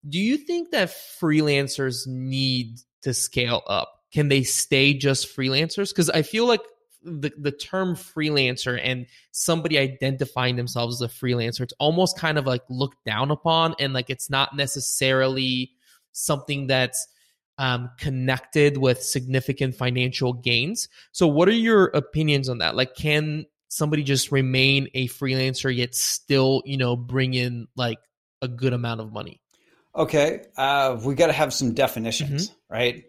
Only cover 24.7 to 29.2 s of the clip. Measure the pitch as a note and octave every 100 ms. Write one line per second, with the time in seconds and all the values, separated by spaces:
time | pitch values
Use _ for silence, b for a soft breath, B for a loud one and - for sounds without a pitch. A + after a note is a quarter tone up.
24.7 | C#3 C3+ C3+ B2 - C3+ C3 C3 C3 C3+
25.7 | B2 B2 - - - _ C#3 C3 C3+ C3+
26.7 | C3+ B2+ A#2+ A#2+ C3 C3 B2+ B2 A#2+ A2+
27.7 | - B2 A2+ _ _ _ _ C3 A#2+ C3
28.7 | B2 A#2+ A2+ A2 G#2+